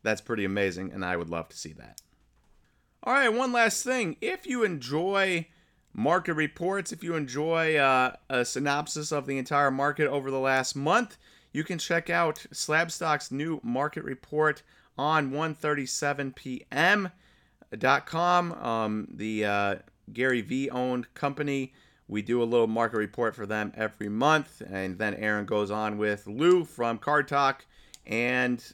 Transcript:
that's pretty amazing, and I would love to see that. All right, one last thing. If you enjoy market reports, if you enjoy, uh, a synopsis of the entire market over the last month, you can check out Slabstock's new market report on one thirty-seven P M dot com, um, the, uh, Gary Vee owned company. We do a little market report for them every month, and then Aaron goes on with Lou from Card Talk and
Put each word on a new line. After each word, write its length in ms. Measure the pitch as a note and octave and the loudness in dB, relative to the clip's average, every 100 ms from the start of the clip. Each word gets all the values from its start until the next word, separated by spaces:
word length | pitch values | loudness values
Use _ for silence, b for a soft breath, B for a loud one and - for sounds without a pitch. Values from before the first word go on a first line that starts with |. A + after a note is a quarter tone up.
that's 180 | A2 G#2+ | 0 -2
pretty 240 | - A2+ G2 | -2 -2 0
amazing, 460 | G2+ G2 F2 F#2+ | 2 0 0 -8
and 120 | G2 | -6
I 140 | F2+ F2 | -2 -2
would 120 | E2 | -2
love 200 | E2 D#2+ | -6 -6
to 80 | - | -12
see 160 | D#2+ | -14
that. 280 | D2+ A1 - _ _ _ _ _ _ _ _ _ _ | -14 -20 -20 _ _ _ _ _ _ _ _ _ _
All 100 | - | 0
right, 160 | C4+ B3+ | 4 4
one 220 | A3+ C4 | 4 2
last 320 | A#3+ A3+ - | 4 4 2
thing. 340 | B3 B3+ F#3+ - | 0 0 0 -2
If 240 | - F#4 F#4 | -4 -4 -4
you 180 | B3 | 0
enjoy 840 | G#3+ D#3+ B2 D3 F#3 G3 F#3+ F3 E3 b b b b | 0 0 -2 -2 0 2 2 0 -4 b b b b
market 420 | - B2 F3+ F3 D#3 | -2 2 2 2 0
reports, 580 | D3+ - F3 G3 F3+ | -2 0 -2 -2 -4
if 100 | D#3+ | -8
you 120 | E3+ E3 | -6 -4
enjoy, 600 | C#3 B2+ D#3+ E3 D#3+ D#3 | -4 -2 0 2 2 4
uh, 400 | C3+ C3 B2+ - _ | 6 4 2 -2 _
a 160 | C3 A#2+ | -2 0
synopsis 680 | B2+ C#3+ C#3+ D3 D3+ D3+ | 0 0 -2 -2 -6 -4
of 140 | D3 C3+ | -4 -2
the 120 | C3+ | -4
entire 320 | B2+ C#3+ C#3 | 0 2 4
market 380 | C3+ C#3+ C#3+ D3 | 2 0 2 0
over 240 | C#3+ C3+ | 0 -2
the 80 | C3+ | 0
last 340 | C3 C3 C3+ | 2 2 0
month, 440 | C#3+ C#3+ G#3 A#3 - b b b | -2 2 2 2 -10 b b b
you 140 | D3 D#3+ | -6 -4
can 120 | E3+ | -6
check 320 | - E3+ E3+ | 0 -2 0
out 360 | E3+ E3 D3+ - | 0 2 -2 -10
Slabstock's 760 | - - D#3 E3 - E3+ D3 - | -8 0 0 0 -2 -2 -2 -2
new 300 | C3+ D#3 D#3 | -4 -4 -4
market 440 | A#2 B2 D3 D#3 C#3 | -2 -2 -2 -4 -8
report 580 | C3 - D3+ D#3 C#3+ b b b - | -10 -4 2 2 2 b b b -2
on 340 | D3 D#3 C#3 | 2 2 2
one 220 | C#3 D#3+ | -2 -4
thirty-seven 760 | D3+ D3+ D3 C3 - C#3+ C#3+ C3+ | -2 -2 0 -2 -2 -2 -2 -6
P 340 | - C3 B2+ - | -8 -10 -10 -6
M 400 | C#3 E3+ G#3 G3 - b b b b - A2 | 0 4 2 0 -10 b b b b -16 -2
dot 280 | B2+ C#3 - | 2 2 0
com, 480 | E3 F3 F3+ F3 | 0 4 4 2
um, 540 | E3 A#2+ A2+ A2 G#2+ - | -4 -4 0 0 -2 -6
the, 320 | - G#2+ G#2+ | -8 -4 -2
uh, 320 | G#2 G#2 G2+ G2 - _ - | 0 2 2 -2 -8 _ -16
Gary 260 | A2 C3 B2 | -2 2 2
Vee 280 | G#2 B2+ C3+ | 0 -2 -2
owned 440 | B2+ B2+ B2 A#2 | -2 -2 -2 -6
company. 600 | - C#3+ C#3 D3 C#3 C3 b b b _ | -6 -6 -4 -2 -2 -4 b b b _
We 140 | G#2 | -6
do 200 | G2+ A#2+ | 0 0
a 40 | A#2 | 4
little 220 | A#2+ A2+ | 4 4
market 300 | A2+ A#2 A2+ | 2 0 0
report 380 | G#2 - A2+ A2 | -2 0 -2 -2
for 100 | G2+ | -6
them 260 | A2 G#2 G#2+ | -4 -4 -4
every 340 | G#2+ - G#2 | -6 -4 -6
month, 520 | G#2+ C#3 D#3 - - | 2 4 4 0 -14
and 360 | - F#2+ F#2+ F2+ | -10 -6 -6 -2
then 160 | G#2+ G2+ | -4 -2
Aaron 300 | G#2+ G#2 G2+ | -2 -2 0
goes 260 | G#2+ G2+ | 0 0
on 260 | G#2+ G#2+ G#2 | -2 -4 -2
with 300 | G#2+ G#2 - | -2 -2 -6
Lou 380 | A2 E3 F3+ D#3+ | 2 4 4 2
from 340 | - A#2 A#2 | -2 -2 -2
Card 280 | - D3 C#3+ | 0 0 2
Talk 380 | C#3+ C3+ C3 - B B B - | 2 2 0 -12 B B B -6
and 580 | A2 A#2+ B2+ B2 A#2+ - | -2 0 0 0 -2 -6